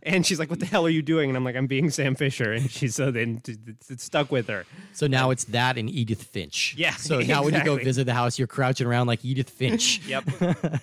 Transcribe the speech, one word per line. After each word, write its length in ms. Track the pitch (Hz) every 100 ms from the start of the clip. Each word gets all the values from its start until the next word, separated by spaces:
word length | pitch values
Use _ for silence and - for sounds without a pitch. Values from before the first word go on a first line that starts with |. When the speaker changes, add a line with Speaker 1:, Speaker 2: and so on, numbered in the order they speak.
Speaker 1:
and 240 | 156 185 -
she's 120 | 160
like, 120 | 156
"What 100 | 170
the 60 | 185
hell 180 | 196 165
are 40 |
you 120 | 160
doing?" 280 | 147 160 139
And 60 | 127
I'm 80 |
like, 120 | 127 127
"I'm 100 | 135
being 220 | 135 160
Sam 240 | 147 139
Fisher." 380 | 131 139 - 113
And 180 | 113 131
she, 180 | - 131
so 220 | 123 135
then 280 | 117 117 110
t-, 140 | - 107
t-, 160 | 117 113 -
it 120 | 127
stuck 300 | - 156 143
with 180 | 135 117
her. 180 | 101 - - -
Speaker 2:
So 140 | - 147
now 240 | 131 131
it's 140 | 127
that 340 | - 117 127 123
and 100 | 110
Edith 340 | 160 113 110
Finch. 500 | - 101 76 - - 135
Speaker 1:
Yeah, 180 | 165 -
Speaker 2:
So 240 | 151 139
now 220 | 123 143
when 100 | 147
you 60 | 156
go 100 | 151
Speaker 1:
exactly. 100 | 135
Speaker 2:
visit 200 | 127 127
the 100 | 123
house, 240 | 120 120 127
you're 100 | 123
crouching 380 | - 131 131 120
around 200 | 120 120
like 180 | 117
Edith 240 | 127 131 127
Finch. 500 | - 131 226 - 202
Speaker 1:
<laughs> 20 | 147
Yep. 180 | 135 143 - 180 - 165 -